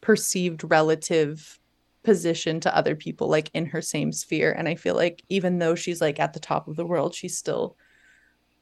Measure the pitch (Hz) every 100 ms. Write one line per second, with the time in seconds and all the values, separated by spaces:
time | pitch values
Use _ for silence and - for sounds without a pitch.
0 | - 214 - 190 180 160 160 160 156 160
1 | - 165 147 156 - - _ _ _ _
2 | - 196 165 165 165 160 160 160 151 151
3 | 165 156 156 156 156 - 165 160 - 151
4 | 151 151 - 156 156 - 165 170 175 -
5 | 175 170 - 190 180 180 165 170 175 170
6 | 170 147 151 156 - 156 156 156 170 170
7 | 147 - 180 - - - - - _ _
8 | _ _ _ _ _ _